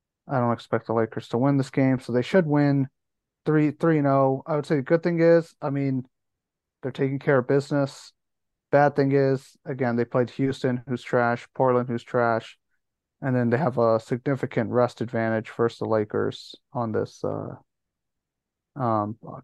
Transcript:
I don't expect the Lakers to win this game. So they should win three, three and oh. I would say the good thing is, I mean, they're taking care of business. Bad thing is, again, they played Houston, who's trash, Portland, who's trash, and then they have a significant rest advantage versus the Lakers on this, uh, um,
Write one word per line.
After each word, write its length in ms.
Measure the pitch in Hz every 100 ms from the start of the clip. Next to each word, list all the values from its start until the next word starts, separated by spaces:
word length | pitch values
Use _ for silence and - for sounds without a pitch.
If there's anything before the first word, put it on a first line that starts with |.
| _ _ -
I 140 | 135
don't 100 | 120
expect 360 | 113 - 113 -
the 60 |
Lakers 360 | 113 113 - -
to 80 | 117
win 180 | 135 139
this 140 | 131
game. 320 | - 135 127
So 100 | -
they 100 | 120
should 240 | 120 196 156
win 440 | 147 143 139 135 _ _ _ _ _ -
three, 260 | 151 151
three 260 | 143 165 156
and 80 | 143
oh. 380 | 139 135 135 -
I 120 | 151
would 80 | 143
say 100 | 151
the 60 |
good 220 | 127 165
thing 180 | 175 170
is, 340 | 165 170 160 -
I 80 | 147
mean, 340 | 139 139 131 - _ _ _ _ _ _ _
they're 80 | 131
taking 260 | - 135 135
care 200 | 156 135
of 100 | 123
business. 640 | 139 139 147 139 - - _ _ _ _ _ -
Bad 200 | 143 147 143
thing 180 | 139
is, 420 | 139 135 135 - _ 160
again, 300 | 131 127 117
they 80 |
played 260 | 117 131 120
Houston, 520 | - 135 135 131 123 131
who's 160 | 120
trash, 460 | - 123 120 117 - -
Portland, 320 | 131 123 123
who's 160 | 117
trash, 540 | - 123 117 113 - - _ _ _ _ _ -
and 120 | 135
then 160 | 127 120
they 80 | 120
have 200 | 151 123
a 240 | 117 113
significant 680 | - 123 143 131 127 - 107
rest 300 | 117 120 -
advantage 500 | 117 117 113 110 107 -
versus 240 | 117 -
the 60 | 107
Lakers 720 | 110 107 107 104 - - - _
on 180 | 123 117
this, 320 | 107 104 -
uh, 320 | 101 104 107 - _ _ _ _ _ _ _ _ _ _ _ 143
um, 420 | 120 110 104 104 - -